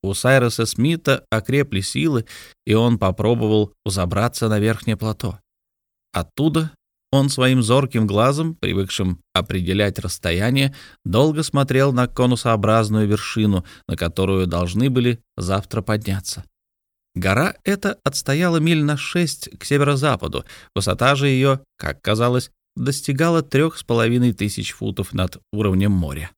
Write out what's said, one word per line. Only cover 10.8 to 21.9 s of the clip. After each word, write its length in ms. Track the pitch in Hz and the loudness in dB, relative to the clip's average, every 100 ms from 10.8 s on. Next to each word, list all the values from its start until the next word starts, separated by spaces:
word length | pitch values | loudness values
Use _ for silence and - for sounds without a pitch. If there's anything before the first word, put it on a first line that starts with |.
| - - | -20 -12
долго 380 | - 107 151 151 | -2 2 2 2
смотрел 500 | 156 139 135 131 139 | -2 0 2 2 2
на 160 | 123 123 | 2 0
конусообразную 960 | - 123 120 123 110 104 113 107 110 104 | 0 0 2 0 0 2 2 2 0 2
вершину, 580 | 104 - 113 107 95 - - - | 0 -2 0 2 0 -2 -16 -8
на 100 | - | -4
которую 500 | 85 90 95 95 90 | -4 -2 0 0 0
должны 440 | 85 87 95 135 | -2 -2 0 0
были 300 | 127 120 117 _ - | 2 0 -2 _ -8
завтра 460 | 90 95 - - | -4 -4 -2 -6
подняться. 640 | 95 107 107 98 - - - _ _ _ _ _ _ | -4 -4 -2 -6 -6 -12 -14 _ _ _ _ _ _
Гора 400 | - 95 104 180 - | -4 0 0 0 -2
эта 360 | - 202 202 - | -4 -2 -4 -4
отстояла 540 | - - - 143 175 165 | -6 -6 -2 0 2 2
миль 260 | 160 160 | 2 2
на 140 | 147 143 | 2 -2
шесть 540 | - 175 170 - - - | -2 -2 -2 -4 -14 -14
к 60 | |
северо-западу, 800 | - 143 143 139 147 110 - - - - - | -2 2 2 2 0 -2 -4 -8 -10 -20 -8
высота 400 | - 98 92 123 | -4 -2 0 2
же 140 | 139 139 | 2 2
её, 320 | 131 135 135 _ _ | 2 2 0 _ _
как 240 | 76 | -10